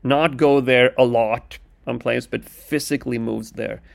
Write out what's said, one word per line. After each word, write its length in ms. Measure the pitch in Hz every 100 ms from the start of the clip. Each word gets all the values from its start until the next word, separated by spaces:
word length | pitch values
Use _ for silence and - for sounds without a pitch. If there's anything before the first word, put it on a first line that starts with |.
Not 340 | - 139 160 131
go 240 | 151 139
there 340 | 127 127 127 -
a 60 |
lot 540 | 123 120 110 117 - - _ _ -
on 120 | 123
planes, 280 | 120 123 123
but 180 | 113
physically 760 | - - - 151 - 147 131 120
moves 340 | 113 110 113
there 280 | 113 110 110 -